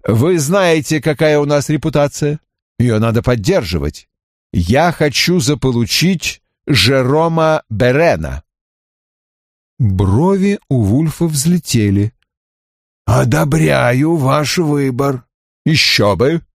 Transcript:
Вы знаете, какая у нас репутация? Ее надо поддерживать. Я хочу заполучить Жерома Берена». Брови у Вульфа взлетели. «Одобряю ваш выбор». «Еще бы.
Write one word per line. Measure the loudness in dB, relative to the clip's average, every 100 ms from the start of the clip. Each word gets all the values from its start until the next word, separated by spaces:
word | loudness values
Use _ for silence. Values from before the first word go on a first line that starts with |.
| -2
Вы | 0 0 0
знаете, | 0 0 2 0 0 -4
какая | -2 0 0 2
у |
нас | 0 -2 0
репутация? | -4 -2 0 -2 -2 -4 -4 _ _ _ -2
Ее | 0 2
надо | 0 0
поддерживать. | 0 -2 0 0 0 -4 -4 -8 _ _ _ _ _
Я | -4 0 2 2
хочу | 0 -2 0 0 0
заполучить | 0 0 0 0 -2 0 0 -2 -6 -12 _ _ -2
Жерома | 0 2 2 2 0 0 0 0 -2 _
Берена». | -2 0 2 2 0 -4 -10 _ _ _ _ _ _ _ _ _ _ _ _ _ _
Брови | 0 2 0 2 2 2 0 -2 _
у | 0
Вульфа | 2 0 -2 -2 -4
взлетели. | -2 0 0 0 0 2 0 -2 _ _ _ _ _ _ _ _ _
«Одобряю | -2 0 2 0 0 2 2 2 2 2 0
ваш | 0 0 0 0 -2
выбор». | 0 0 -2 -2 -2 -4 _ _ _ _
«Еще | 0 0 2 2 2
бы. | 2 0 0 -6